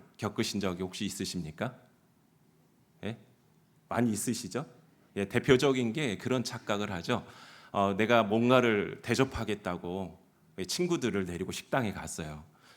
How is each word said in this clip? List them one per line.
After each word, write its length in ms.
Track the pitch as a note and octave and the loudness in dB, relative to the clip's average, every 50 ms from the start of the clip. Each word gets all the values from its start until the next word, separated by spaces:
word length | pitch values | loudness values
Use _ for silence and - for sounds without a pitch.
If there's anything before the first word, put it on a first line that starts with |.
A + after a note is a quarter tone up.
| - - _ | -18 -20 _
겪으신 420 | - A2 G2+ - A#2+ A2 - - G2+ | -6 -6 -4 0 -2 -2 0 0 -2
적이 220 | G2+ F#2 F2+ F2 | -2 -2 -2 -2
혹시 240 | F#2+ F2+ - - G#2 | -6 -6 -4 -4 -4
있으십니까? 680 | F#2+ - - G2 - - F2+ D#2+ D2+ D2+ - A2 B2+ - - - _ _ _ _ _ _ _ _ _ _ _ _ _ _ _ _ _ _ _ _ _ _ _ - | -4 -4 -4 -6 -4 -4 -6 -6 -6 -6 -6 -6 -6 -8 -10 -20 _ _ _ _ _ _ _ _ _ _ _ _ _ _ _ _ _ _ _ _ _ _ _ -10
예? 120 | G#2+ A2+ - - _ _ _ _ _ _ _ _ _ _ _ _ | -10 -10 -10 -16 _ _ _ _ _ _ _ _ _ _ _ _
많이 240 | - - A#2 A#2+ A2+ | -4 0 0 2 2
있으시죠? 540 | G#2 G2+ - B2+ A2 - - F#2 - B2 - - - - _ _ _ _ _ _ - | 0 0 -2 -2 -4 -4 -4 -6 -6 -6 -8 -8 -14 -20 _ _ _ _ _ _ -4
예, 100 | G2 G2 | -4 -2
대표적인 680 | - - A#2 A#2 C#3+ C3 B2+ D3 C#3 C3 B2+ A#2+ A2 A2+ | 0 0 2 4 6 6 6 6 4 2 2 0 -2 -2
게 240 | D#3+ D3+ A#2 F#2 | -2 -2 -2 -4
그런 260 | E2+ - A#2 B2+ B2+ A2+ | -4 -2 -2 0 0 -2
착각을 480 | - B2 A2+ - - G#2 G2+ G#2 G#2 F#2+ | -4 -8 -8 -4 -4 -2 -2 -2 -4 -6
하죠. 300 | E2+ E2+ A#2 B2 F#2+ - - - - - - - - - - | -4 -2 -2 -2 -2 -4 -8 -18 -20 -20 -20 -20 -20 -12 -4
어, 220 | - G2+ G2 G2 G2 | 0 2 2 2 4
내가 280 | F#2+ A2 A2 A#2+ A2+ G#2+ | 2 4 6 6 6 6
뭔가를 800 | G2 A2 A2+ A#2+ B2 C3 B2 A#2+ A#2 G#2+ G2+ E2 G2 G2+ - - | 6 4 4 6 6 6 6 6 6 4 2 0 -2 -6 -6 -2
대접하겠다고, 1120 | - A#2 A#2+ C3+ C3 - - A2 G#2 G2+ - - F#2 F2 E2+ - F2 F2+ G2 F#2 E2+ E2+ - _ _ _ _ _ _ _ | 0 2 2 2 2 0 -4 -4 -4 -4 -4 -4 -6 -6 -6 -6 -6 -6 -6 -6 -8 -12 -18 _ _ _ _ _ _ _
예, 80 | F#2+ F2+ | -8 -6
친구들을 640 | F2 - - F3+ E3+ E3+ C3+ B2+ A2 F#2+ G2+ F#2 | -4 -2 -2 0 0 0 0 0 0 0 0 -2
데리고 240 | F2 F2 E2+ F#2 F#2 | -2 -4 -6 -6 -6
식당에 420 | F2 - - - D3 C3+ A#2 G2 - | -8 -8 -6 -2 -2 0 0 -2 -4
갔어요. 500 | - D2 - - - D#2+ D#2 D2 D2+ - - _ _ - - - | -6 -8 -10 -8 -8 -8 -8 -10 -12 -14 -18 _ _ -20 -20 -16